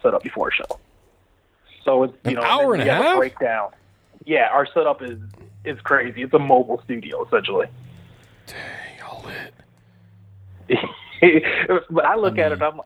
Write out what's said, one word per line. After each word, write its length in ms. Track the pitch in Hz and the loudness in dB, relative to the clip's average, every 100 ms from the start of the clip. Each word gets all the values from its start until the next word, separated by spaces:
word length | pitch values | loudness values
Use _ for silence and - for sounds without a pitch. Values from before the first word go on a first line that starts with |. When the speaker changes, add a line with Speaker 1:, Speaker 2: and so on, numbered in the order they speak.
Speaker 1:
set 120 | 117 | 0
up 80 | 101 | 0
before 260 | - - - | -4 -6 -4
a 40 | |
show. 260 | - - - _ _ _ _ _ _ _ _ _ - | -4 -6 -14 _ _ _ _ _ _ _ _ _ -6
So 200 | 139 127 | 0 2
it's, 100 | 131 - | 2 -2
you 60 | 240 | -4
Speaker 2:
An 40 | 247 | 0
Speaker 1:
know, 60 | |
Speaker 2:
hour 340 | 175 262 277 180 | 2 2 2 2
Speaker 1:
then 40 | |
Speaker 2:
and 20 | |
a 20 | |
Speaker 1:
we 120 | 113 165 | 2 2
have 60 | |
Speaker 2:
half? 120 | 302 370 | 2 2
Speaker 1:
breakdown. 520 | 131 - 123 110 101 - _ _ _ - | 0 -2 -2 -2 -6 -10 _ _ _ -14
Yeah, 240 | - 151 117 | -2 2 4
our 140 | 139 139 | 2 0
setup 360 | 170 151 139 | 0 0 0
is, 160 | 123 113 - - - - | -6 -14 -16 -20 -20 -14
is 160 | 156 135 | -12 -8
crazy. 420 | - 139 120 113 | 0 0 0 -6
It's 120 | 131 | 0
a 40 | 151 | 2
mobile 420 | 139 127 123 120 | 4 2 2 -4
studio, 400 | - 117 - - - | -6 -8 -8 -8 -2
essentially. 400 | 110 95 95 - - - - - - - _ - | -2 0 -2 -4 -6 -20 -20 -20 -20 -20 _ -20
Speaker 2:
Dang, 100 | - - - - - | -16 -14 -16 -18 -18
y'all 260 | - - - - - - _ _ _ _ - - - - - - - | -18 -16 -14 -14 -16 -20 _ _ _ _ -20 -20 -20 -20 -20 -12 -2
lit. 120 | - | -2
Speaker 1:
<laughs> 60 | - - - - 175 160 156 - - 180 - | -2 -12 -8 4 6 6 2 -2 0 -2 0
But 140 | 165 | 0
I 120 | 151 220 | 0 2
look 220 | 190 - | 0 0
Speaker 2:
I 40 | |
Speaker 1:
at 100 | 156 | -2
it, 80 | 151 | 0
Speaker 2:
mean 100 | 151 | -4
Speaker 1:
I'm, 60 | 156 | -4